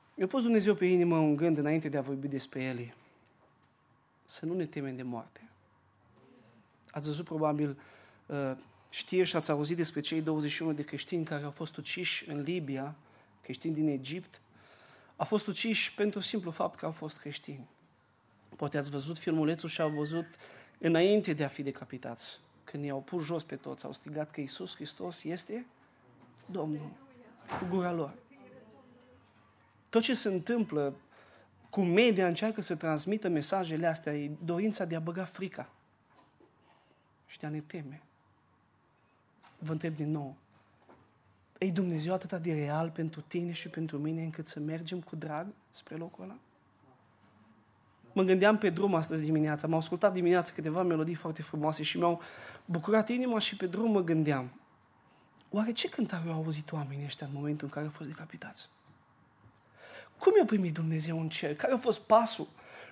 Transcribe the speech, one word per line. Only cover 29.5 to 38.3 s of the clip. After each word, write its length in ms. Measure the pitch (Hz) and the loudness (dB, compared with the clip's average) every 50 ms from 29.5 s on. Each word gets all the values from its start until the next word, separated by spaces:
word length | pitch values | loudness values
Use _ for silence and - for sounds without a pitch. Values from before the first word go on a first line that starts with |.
| _ _ _ _ _ _ _ _ | _ _ _ _ _ _ _ _
Tot 120 | - 226 | 4 4
ce 140 | 226 - 247 | 4 4 2
se 120 | - - | 0 0
întâmplă, 680 | 208 190 180 156 - 240 233 208 - 151 147 143 139 139 - - _ - - - - - - - _ _ _ - - | 0 0 0 0 0 0 0 0 0 0 0 0 0 -2 -6 -14 _ -20 -20 -20 -20 -20 -20 -20 _ _ _ -20 -4
cum 180 | - 202 185 | 0 2 4
media 400 | 175 170 208 247 240 202 185 185 | 6 6 8 8 6 6 6 4
încearcă 340 | 175 170 - 214 220 214 214 | 4 2 2 0 -2 -2 -4
să 140 | 185 - 175 | -4 -4 -4
transmită 520 | 160 - 160 156 147 - 190 214 214 208 | -2 0 0 0 0 0 -2 -2 0 0
mesajele 600 | 185 170 151 151 - 196 190 180 165 160 156 170 | 0 0 0 0 0 0 0 0 -2 -2 0 0
astea, 280 | 165 160 156 - 151 147 | 0 0 0 -2 -4 -4
e 160 | 147 143 147 151 - 175 | -2 -4 -6 -8 -6 -4
dorința 420 | 165 170 175 208 220 202 - 190 | -2 -2 0 0 0 0 0 -2
de 100 | 170 165 | -2 -2
a 40 | 165 | -4
băga 260 | 160 170 170 190 185 | -4 -4 -4 -6 -6
frica 440 | - - - 196 175 - - - - - _ _ _ _ _ _ _ _ - _ _ _ _ - _ _ _ _ _ _ _ _ _ _ _ _ _ _ _ _ | -8 -8 -8 -8 -8 -8 -10 -12 -14 -16 _ _ _ _ _ _ _ _ -20 _ _ _ _ -20 _ _ _ _ _ _ _ _ _ _ _ _ _ _ _ _
și 140 | _ - - | _ -16 -10
de 60 | - | -8
a 40 | 151 | -6
ne 100 | 151 151 | -6 -6
teme. 420 | 147 - - 170 147 131 147 156 - _ _ _ _ _ | -8 -8 -10 -10 -10 -12 -14 -16 -20 _ _ _ _ _